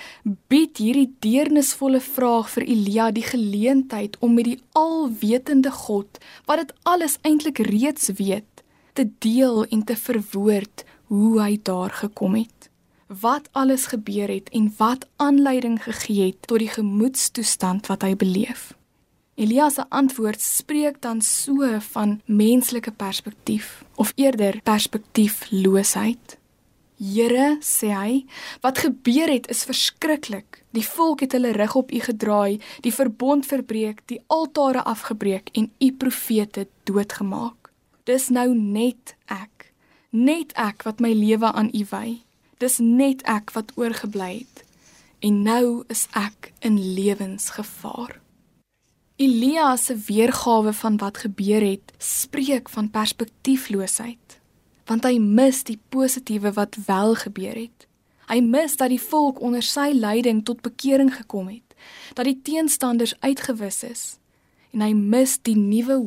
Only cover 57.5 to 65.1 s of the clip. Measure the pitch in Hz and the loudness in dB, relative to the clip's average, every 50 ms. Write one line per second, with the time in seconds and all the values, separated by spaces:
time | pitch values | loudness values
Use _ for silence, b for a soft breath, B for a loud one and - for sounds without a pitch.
57.5 | 226 226 226 233 _ _ _ _ _ _ _ b b b b b 220 240 247 226 | -8 -10 -12 -14 _ _ _ _ _ _ _ b b b b b 0 2 2 4
58.5 | 240 285 330 285 - - 262 254 254 247 - - - 302 294 285 269 - - 247 | 4 2 2 0 0 0 0 0 0 -2 -2 0 0 2 2 2 0 -2 -2 -2
59.5 | 240 240 233 - - 294 285 294 294 254 214 208 208 233 240 247 220 220 214 - | -2 -2 -2 -2 -2 0 0 2 2 2 2 2 0 2 2 2 2 0 0 -4
60.5 | 240 - - 240 233 - - 269 269 269 277 269 262 - 226 - - 196 185 190 | -6 -6 -8 -10 -8 -4 0 2 4 4 4 4 2 -2 -10 -10 -10 -8 -8 -10
61.5 | 208 240 _ _ _ B B B B B B B B - 247 277 269 262 - - | -12 -16 _ _ _ B B B B B B B B -4 -2 -2 -2 -2 -4 -6
62.5 | 302 320 320 294 - - - 247 240 233 - - - - - 262 277 269 - - | -2 -2 0 0 0 0 0 0 0 0 0 -2 -4 -2 -2 -2 -2 -2 -4 -6
63.5 | 247 220 208 196 - - - 233 233 - - - - - _ _ _ _ _ _ | -6 -6 -6 -8 -8 -8 -10 -10 -12 -12 -12 -12 -14 -18 _ _ _ _ _ _
64.5 | _ _ _ _ - 220 214 214 214 208 202 202 | _ _ _ _ -4 -2 0 2 2 2 2 4